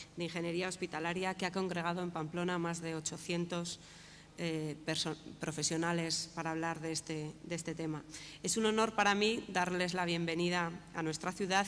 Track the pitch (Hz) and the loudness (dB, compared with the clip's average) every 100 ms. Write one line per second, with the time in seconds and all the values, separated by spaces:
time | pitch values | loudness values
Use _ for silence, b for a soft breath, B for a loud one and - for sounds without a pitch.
0 | B - 170 170 170 170 185 185 175 156 | B -6 -4 -2 -2 0 -2 -2 -4 -2
1 | 170 175 185 185 185 190 185 175 165 180 | 0 0 0 0 0 0 0 0 0 0
2 | 180 175 156 170 180 180 170 170 165 160 | -2 -2 -4 -2 0 0 0 -2 -4 -4
3 | 156 170 - 175 175 175 170 - B B | -4 -6 -2 0 0 -2 -2 -6 B B
4 | B B B - 170 160 156 147 - 156 | B B B -4 -2 0 -2 -4 -2 0
5 | 160 160 - - 156 156 151 165 170 170 | 0 -4 -8 -6 -4 0 0 2 2 2
6 | 165 160 - 170 160 160 165 165 160 156 | 2 -2 -4 -4 -2 0 -2 -2 -2 -4
7 | - 156 151 - - 170 170 160 160 151 | -4 -4 -4 -8 -6 -6 -4 -4 -2 -4
8 | - B B B 185 226 214 220 220 220 | -6 B B B 0 4 4 6 4 6
9 | 202 202 214 233 - 185 180 180 180 180 | 6 8 6 4 0 2 2 2 2 2
10 | 175 170 165 165 175 180 165 170 - 175 | 2 2 2 2 2 2 0 -2 -8 -2
11 | 160 156 175 185 190 190 | -2 0 -2 -2 2 4